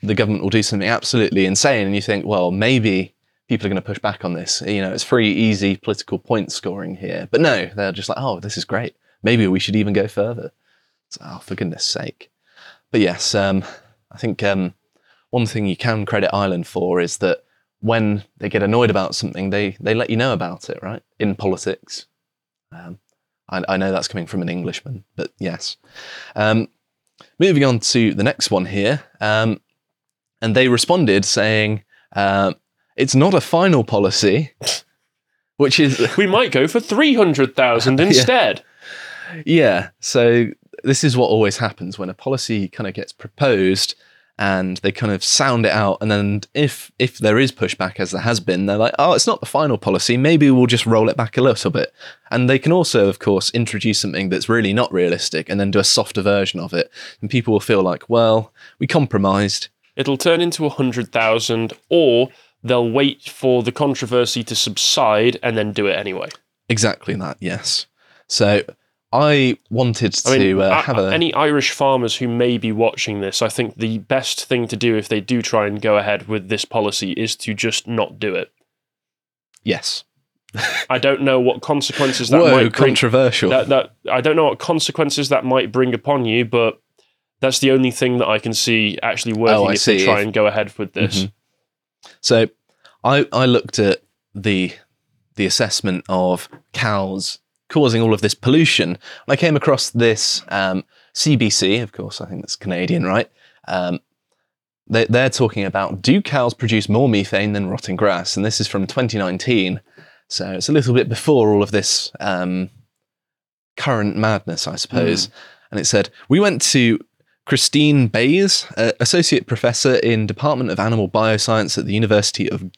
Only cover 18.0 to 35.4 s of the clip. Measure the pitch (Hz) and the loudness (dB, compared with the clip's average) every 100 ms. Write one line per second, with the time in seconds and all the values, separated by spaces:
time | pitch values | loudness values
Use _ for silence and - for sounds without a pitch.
18 | 107 104 - - 104 104 101 117 117 98 | 2 -2 -6 -10 -4 0 2 4 4 2
19 | 92 - 101 - 98 101 101 101 - 110 | -2 -4 -8 -6 -4 -2 -4 -4 -2 -2
20 | - 113 131 101 87 90 - - 92 - | 0 0 0 -2 -6 -10 -12 -12 -10 -12
21 | _ - 104 95 98 90 - - - - | _ -6 -4 -2 -4 -4 -4 -8 -10 -18
22 | - _ _ _ _ _ _ 82 87 90 | -18 _ _ _ _ _ _ -20 -20 -20
23 | _ _ _ _ - 92 87 95 98 92 | _ _ _ _ -12 -8 -4 -2 -2 -2
24 | - 98 85 98 87 87 87 - - 110 | -4 -8 -8 -6 -6 -6 -6 -10 -12 -14
25 | - - 80 - 92 82 - - _ - | -14 -12 -12 -8 -10 -8 -12 -14 _ -20
26 | - - - - 107 110 - _ _ _ | -20 -18 -12 -2 0 2 -2 _ _ _
27 | _ _ - - 190 147 135 117 - 123 | _ _ -12 0 2 4 4 2 0 2
28 | 110 87 110 - - 98 90 101 101 143 | 2 2 -2 -2 -2 -2 -2 -2 -2 -2
29 | - - 107 110 113 107 _ _ _ _ | -6 -6 -2 0 0 -2 _ _ _ _
30 | _ _ _ - 113 110 127 120 - 180 | _ _ _ -6 0 2 4 2 0 2
31 | 131 98 98 - 107 110 107 107 - _ | 4 2 2 0 0 2 0 -2 -8 _
32 | _ 101 98 98 95 - _ _ _ - | _ -2 0 2 0 -2 _ _ _ -4
33 | 131 131 170 190 - 165 190 147 107 104 | 0 4 4 2 2 2 4 2 2 2
34 | 101 - 104 110 147 - - - - _ | 0 2 2 2 0 -8 -6 -6 -8 _
35 | _ _ _ _ | _ _ _ _